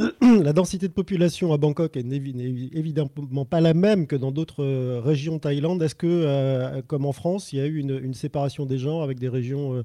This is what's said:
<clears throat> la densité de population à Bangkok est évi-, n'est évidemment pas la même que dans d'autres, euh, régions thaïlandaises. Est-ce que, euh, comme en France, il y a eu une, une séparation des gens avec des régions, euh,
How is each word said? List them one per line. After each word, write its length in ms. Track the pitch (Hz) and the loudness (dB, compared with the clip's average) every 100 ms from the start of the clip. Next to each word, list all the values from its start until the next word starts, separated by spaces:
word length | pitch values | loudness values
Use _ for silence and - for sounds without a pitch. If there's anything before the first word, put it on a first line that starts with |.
| 226 - | 0 4
<clears throat> 0 | |
la 320 | 247 220 147 | 6 8 6
densité 360 | 151 180 185 185 | 2 2 0 -4
de 40 | |
population 600 | 196 185 185 175 - 175 | -2 -2 2 2 2 0
à 60 | 151 | 2
Bangkok 380 | 151 147 160 139 | 2 0 -2 -4
est 80 | |
évi-, 300 | 120 139 139 | -4 -4 -6
n'est 440 | 123 123 123 127 160 | -6 -4 -6 -6 -6
évidemment 680 | 160 151 139 147 143 135 | -4 -2 -4 -4 -6 -4
pas 160 | 135 170 | 0 4
la 140 | 165 | 4
même 320 | 165 202 208 147 | 6 6 4 2
que 100 | 139 | 0
dans 160 | 135 | -2
d'autres, 320 | 139 160 - | -4 -6 -4
euh, 360 | 139 135 127 123 | -2 -2 -2 -2
régions 380 | 123 147 156 160 | 0 0 0 -4
thaïlandaises. 480 | 147 143 156 180 156 | -2 -2 0 0 -2
Est-ce 80 | |
que, 120 | - 170 | 0 0
euh, 760 | 175 156 139 135 131 131 139 127 | 2 2 2 2 0 -2 -6 -6
comme 200 | 147 143 | -4 -2
en 60 | |
France, 400 | 135 170 196 - | -2 -2 -4 -4
il 80 | 135 | -4
y 20 | |
a 40 | 143 | -2
eu 120 | 156 | -2
une, 200 | 139 135 | -4 -4
une 120 | 131 | -6
séparation 520 | 127 151 147 139 143 139 | -6 -6 -2 -2 -2 -4
des 120 | 135 | -2
gens 240 | 135 165 | -2 -2
avec 160 | 147 131 | -4 -4
des 100 | 127 | -4
régions, 460 | 127 123 139 143 | -2 -2 -4 -4
euh, 80 | 127 | -4